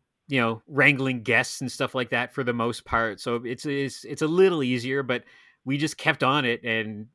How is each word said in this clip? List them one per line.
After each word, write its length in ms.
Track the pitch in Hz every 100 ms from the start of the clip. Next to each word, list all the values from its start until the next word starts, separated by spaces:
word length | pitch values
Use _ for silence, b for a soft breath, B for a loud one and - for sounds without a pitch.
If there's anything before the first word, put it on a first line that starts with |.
| _ _ -
you 120 | 135
know, 220 | 117 113 -
wrangling 540 | 139 139 135 135 127
guests 360 | 110 117 127 -
and 120 | 135
stuff 200 | - 131
like 180 | 131 123
that 220 | 123 123
for 120 | -
the 80 | 123
most 320 | 120 117 117
part. 340 | - 117 113 98
So 180 | - 120
it's, 220 | 123 127 156
it's, 380 | 139 139 -
it's 180 | - 139
a 60 | 156
little 340 | 170 190 170
easier, 400 | 131 123 120 135
but 220 | 127 123 - b b b
we 120 | 120 139
just 200 | 151 -
kept 260 | 165 147
on 220 | 131 143
it, 180 | 127 117
and, 460 | 120 113 110 107 110